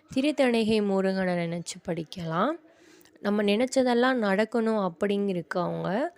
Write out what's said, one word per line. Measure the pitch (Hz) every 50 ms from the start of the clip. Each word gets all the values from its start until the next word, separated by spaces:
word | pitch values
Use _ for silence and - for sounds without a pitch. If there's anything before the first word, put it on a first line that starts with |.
| _ _ -
திருத்தணிகை | 262 262 302 285 - 269 247 233 226 220 208 226 214 208
முருகனை | 202 196 190 190 190 190 190 190 180 180
நினைச்சு | 175 170 170 170 175 165 - - 180 - -
படிக்கலாம். | 165 170 160 - - 185 170 160 160 175 202 285 330 339 - - _ _ - - - - - - _ -
நம்ம | - 202 208 214
நினைச்சதெல்லாம் | 208 202 202 214 254 254 - 269 254 254 240 233 247 262 262 247
நடக்கணும் | 214 202 190 190 220 220 - 233 220 220 220 214
அப்படிங்கிருக்கவங்க, | 196 180 170 - 208 202 202 202 202 202 185 175 160 - - 185 175 170 170 165 165 165 185 233 294 349 -